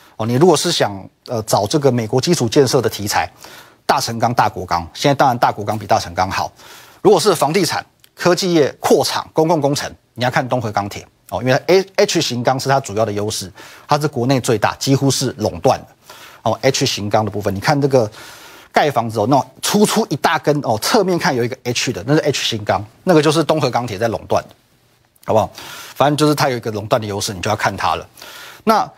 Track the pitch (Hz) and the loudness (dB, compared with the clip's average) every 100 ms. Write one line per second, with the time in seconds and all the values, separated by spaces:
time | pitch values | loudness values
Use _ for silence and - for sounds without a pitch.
0 | - - 113 123 180 147 175 156 117 98 | -20 -8 -2 4 4 4 0 -2 -2 -4
1 | 98 _ - 117 107 113 104 - 135 123 | -16 _ -8 -8 -2 0 0 2 2 0
2 | 107 127 - - 117 151 131 139 110 - | 0 -2 0 0 2 4 4 4 0 -4
3 | 101 92 78 - - - - _ - 151 | -4 -2 -4 -8 -20 -20 -20 _ -2 -2
4 | 127 117 120 123 110 95 92 85 85 - | -2 -2 -2 2 0 0 -4 -4 -4 -2
5 | 143 139 143 120 135 123 117 107 104 110 | 0 4 2 2 0 0 -6 -6 0 0
6 | - 90 92 - 76 _ - - - - | 0 -4 -2 -2 -6 _ -20 -20 -20 0
7 | 185 190 170 165 143 180 160 101 - _ | 4 6 4 2 2 0 0 -4 -8 _
8 | _ - 175 175 185 170 127 - - 190 | _ -2 0 2 2 2 2 0 2 2
9 | 123 - - - 160 170 139 143 - - | 2 -4 -4 0 2 2 0 -2 -6 -14
10 | _ - 123 156 127 127 110 101 101 87 | _ -4 -2 -2 -2 -2 -2 -4 -4 -8
11 | - _ - - 123 135 - 185 190 - | -18 _ -10 -4 0 0 4 2 2 0
12 | 202 170 143 120 123 131 135 139 131 101 | 0 2 -2 -2 0 0 0 0 -2 -2
13 | 104 104 104 - 90 - - - - 147 | -2 -2 -4 -6 -10 -16 -20 -12 -2 0
14 | 147 120 123 135 - 107 101 - - 135 | 0 -2 0 0 2 0 0 -2 0 2
15 | 139 - 127 - 104 85 131 92 - _ | 2 0 -2 -2 -4 0 0 0 -4 _
16 | - - - - 117 110 131 135 135 - | -20 -20 -20 -6 -4 0 0 0 -2 -4
17 | 104 110 107 101 101 98 - 143 139 131 | -2 0 0 -4 -4 -4 0 0 2 2
18 | 107 - - - - - - - 156 131 | 2 -6 -20 -20 -20 -20 -2 0 2 0
19 | 117 107 123 139 - - - 208 208 208 | -2 0 2 2 0 -6 -2 2 2 2
20 | 220 147 190 160 - 147 135 110 - 220 | -2 -2 0 0 0 -2 0 -2 0 0
21 | 185 170 180 127 117 - 123 123 - 117 | 2 0 0 -2 -2 -4 -6 -4 -4 -6
22 | 110 151 151 131 - 113 104 95 107 _ | 0 0 0 -2 -4 -6 -6 -6 -8 _
23 | - 160 151 151 151 156 139 117 120 98 | 2 4 4 2 0 0 0 -2 -4 -4
24 | 113 - 92 101 - _ _ _ _ _ | -4 -4 -2 -4 -4 _ _ _ _ _
25 | _ _ - 110 90 - - - - - | _ _ 0 0 0 -6 -18 -16 -12 0
26 | 139 147 151 147 151 120 113 104 104 127 | 2 4 2 2 0 -2 -6 -6 -2 -2
27 | 110 101 107 95 104 107 120 95 92 82 | -2 -4 -6 -6 -4 -2 -2 -2 -2 -2
28 | - - - - - - - 214 147 | -6 -20 -20 -20 -20 -6 0 2 0